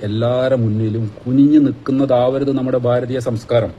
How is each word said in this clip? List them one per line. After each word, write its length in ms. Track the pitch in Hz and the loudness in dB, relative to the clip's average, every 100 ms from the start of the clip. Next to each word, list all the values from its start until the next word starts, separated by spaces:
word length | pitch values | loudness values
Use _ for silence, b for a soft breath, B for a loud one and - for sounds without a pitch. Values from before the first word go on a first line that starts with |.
| 104 | -4
എല്ലാവരുടെ 500 | 110 117 123 131 127 | -2 0 0 0 0
മുന്നിലും 400 | 113 107 110 113 107 - | 0 0 -2 -4 -6 -8
കുനിഞ്ഞു 380 | 123 135 143 151 | -2 2 6 6
നിൽക്കുന്നതാവരുത് 840 | 135 113 - 135 131 123 123 135 139 131 | 4 -2 -4 -2 2 2 2 0 -2 -2
നമ്മുടെ 200 | 127 127 | -2 0
ഭാരതീയ 340 | 120 123 123 127 | 0 -2 -2 -6
സംസ്കാരം. 460 | 120 110 - 120 98 | -4 -6 -2 -2 -2